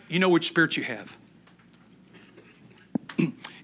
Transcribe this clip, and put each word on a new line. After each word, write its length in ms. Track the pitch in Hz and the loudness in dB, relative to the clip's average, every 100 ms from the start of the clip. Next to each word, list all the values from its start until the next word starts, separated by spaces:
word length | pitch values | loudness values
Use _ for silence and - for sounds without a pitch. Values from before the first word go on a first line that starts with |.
| - | -6
you 100 | 170 | 0
know 100 | 185 | 4
which 180 | 170 - | 4 2
spirit 300 | 170 160 - | 2 2 0
you 60 | |
have. 340 | 127 107 101 - - - - - - - - - - - - - - - - - - - - - | -6 -8 -12 -20 -20 -20 -20 -20 -20 -20 -20 -20 -20 -20 -20 -20 -20 -20 -20 -20 -10 -8 -6 -2
<clears throat> 160 | 165 - - - | -2 -2 -12 -6